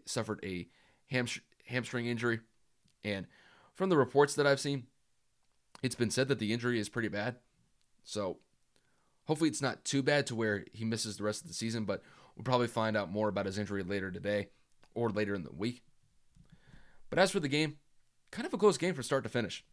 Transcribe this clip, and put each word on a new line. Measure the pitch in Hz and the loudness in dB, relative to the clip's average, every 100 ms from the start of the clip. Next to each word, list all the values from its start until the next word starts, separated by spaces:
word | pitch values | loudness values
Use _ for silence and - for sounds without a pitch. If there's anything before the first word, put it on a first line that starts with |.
| - | -6
suffered | 123 110 107 | -4 -4 -4
a | 95 90 85 _ _ _ - | -6 -8 -8 _ _ _ -6
hamstr-, | 127 123 - - _ - | -2 -2 -6 -12 _ -6
hamstring | 123 120 120 120 | -6 -4 -4 -2
injury, | 120 120 113 - _ _ _ _ _ 104 | 0 0 0 -4 _ _ _ _ _ -4
and | 98 - - - - - - | -4 -6 -16 -20 -20 -16 -4
from | 190 | 4
the | 160 | 4
reports | 127 139 147 - | 6 6 6 4
that | 143 | 4
I've | 135 | 2
seen, | 143 139 120 _ _ _ _ _ _ _ _ - | 0 -4 -6 _ _ _ _ _ _ _ _ -6
it's | 127 - | -4 0
been | 113 | 0
said | 123 131 | 2 2
that | 135 | 2
the | 107 | 0
injury | 120 120 120 | 0 0 0
is | 104 | -2
pretty | 123 110 | -2 -2
bad. | 104 110 123 _ _ _ _ _ _ | -2 -4 -6 _ _ _ _ _ _
So | - 104 98 78 _ _ _ _ _ _ _ _ - | -8 -4 -4 -6 _ _ _ _ _ _ _ _ -4
hopefully | 156 160 | 0 2
it's | - | 2
not | 135 - - | -2 -2 -2
too | 139 | 0
bad | 135 147 - | 4 2 2
to | 113 | 0
where | 110 101 - | 0 0 -4
he | 104 | -6
misses | 113 113 110 95 | -4 -2 -4 -4
the | |
rest | 104 104 | -2 -4
of | - | -6
the | |
season, | - 113 113 101 | -6 -4 -2 -2
but | 98 - - - - | -4 -8 -20 -20 -8
we'll | |
probably | 110 127 120 | 2 2 2
find | - 110 107 | 2 0 0
out | 90 | 0
more | 104 107 | 0 0
about | 98 98 | 0 -2
his | 95 | -2
injury | 101 101 | -4 -4
later | 90 101 95 | -2 -2 -4
today | 92 98 104 98 - _ _ - | -4 -2 -2 -2 -10 _ _ -10
or | - 117 | -2 0
later | 104 101 | 0 0
in | 101 | -2
the | 76 | -6
week. | 80 110 123 - _ _ _ _ - - - - - - - - | -6 -6 -6 -14 _ _ _ _ -20 -20 -20 -20 -20 -20 -20 0
But | - | 4
as | 196 | 4
for | 196 | 4
the | 143 | 0
game, | 147 156 - _ _ _ _ _ | 2 0 -4 _ _ _ _ _
kind | - 359 | -8 -6
of | |
a | 190 | 4
close | 208 - | 4 4
game | 180 | 2
from | 147 | -2
start | 120 135 | 0 0
to | 120 | 0
finish. | 123 101 - - | -2 -2 -6 -14